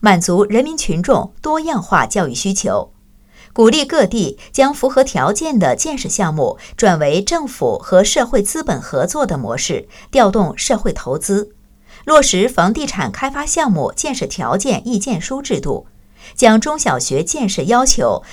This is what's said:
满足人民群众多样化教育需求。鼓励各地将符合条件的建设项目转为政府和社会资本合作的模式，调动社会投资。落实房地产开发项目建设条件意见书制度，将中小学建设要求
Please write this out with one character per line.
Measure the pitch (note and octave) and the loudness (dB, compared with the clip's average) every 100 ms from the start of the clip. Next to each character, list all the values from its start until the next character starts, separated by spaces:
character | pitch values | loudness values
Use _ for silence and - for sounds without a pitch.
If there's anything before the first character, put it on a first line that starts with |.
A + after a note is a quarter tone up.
满 | A3 F#3 | 4 4
足 | E3+ F3+ | 2 2
人 | G#3 G#3+ | 2 2
民 | D4 D#4+ | 0 -2
群 | - D#3+ | -4 -2
众 | F3 G#3+ - - | 2 2 0 -8
多 | D#4 D#4 | -4 -4
样 | D#4+ C#4 | -2 -6
化 | - F3 B2 | 0 0 0
教 | G#3 E3 | -2 -2
育 | |
需 | B2 G3 | -2 -4
求。 | G3 - G2 - - _ _ _ _ - | -2 -2 -4 -4 -14 _ _ _ _ -16
鼓 | - A3+ | 4 6
励 | D4+ | 6
各 | D#4+ E4 G#3+ | 0 2 2
地 | A#3 D#3+ - - | 2 -2 -4 -10
将 | - C4 | 0 0
符 | F#3+ C4 | 2 0
合 | C4 | 2
条 | - F#3 C3+ | 0 2 0
件 | G#3+ D#4+ C4 | 0 -2 0
的 | D#3+ | 2
建 | B2 D#4+ C#4 | 0 -2 -6
设 | - | -6
项 | - F3+ | -4 -2
目 | D#3 B2+ - - - | 0 -2 -2 -14 0
转 | A3+ E3 | 2 2
为 | D3+ D#3 | 2 0
政 | G3 E4 | 0 -4
府 | C#4+ - B2+ G#2 | -4 -4 -2 -2
和 | - - | 2 4
社 | G#3 - | 4 2
会 | A#3+ B3+ | 0 0
资 | G3+ D#4+ | -2 -4
本 | D#4 C#3+ | -4 -6
合 | B2 C#3 | -4 -4
作 | E3 - F#4 | -2 -2 -2
的 | D3 | -2
模 | G#2 A#2+ | -4 -6
式， | - D3 - - - | -4 -6 -8 -20 -4
调 | C4+ A3 | 2 4
动 | G#3+ F3 - | 4 0 -2
社 | - A3 | -2 0
会 | - | -2
投 | - - C#3+ | -4 -6 -6
资。 | - G3 G#3 - _ _ _ - | -2 -2 -2 -14 _ _ _ -16
落 | - D#4 | 4 4
实 | C#4 F3+ A3+ | 4 2 0
房 | - F3 | 2 0
地 | A3+ D4 | 0 -4
产 | - C#3 | -4 -6
开 | F#3+ C4+ | -4 -6
发 | C#4 | -6
项 | D4 - D4+ | -4 -2 0
目 | F3 C3 - | 0 0 -4
建 | D4+ | -6
设 | C4 - | -4 -6
条 | - A#2+ E3 | -6 -2 -2
件 | C4+ F#3 A3+ | 0 -2 -2
意 | A3+ | -4
见 | G#3 G3 | -2 -6
书 | - C4+ | -4 -8
制 | C4+ F#3 | -4 -4
度， | D3+ A2 - _ _ _ - - | -2 -6 -8 _ _ _ -20 2
将 | A#3 A3 | 4 4
中 | C4 D4+ | 2 -2
小 | - C3 | 0 -2
学 | - C3+ | -2 -2
建 | D#3+ D4+ A3 | -2 -2 -4
设 | - | -2
要 | D3+ A#3+ | 0 2
求 | C4 - A#2+ G2+ - | 4 2 2 0 -6